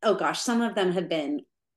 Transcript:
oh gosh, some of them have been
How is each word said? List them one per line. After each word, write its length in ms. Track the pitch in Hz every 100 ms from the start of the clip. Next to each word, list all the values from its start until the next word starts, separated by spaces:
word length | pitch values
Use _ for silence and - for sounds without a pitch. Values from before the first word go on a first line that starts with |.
oh 120 | 220 190
gosh, 260 | 160 160
some 200 | - 233
of 120 | 233
them 200 | 208 185
have 160 | 180 170
been 360 | 165 143 147 - _ _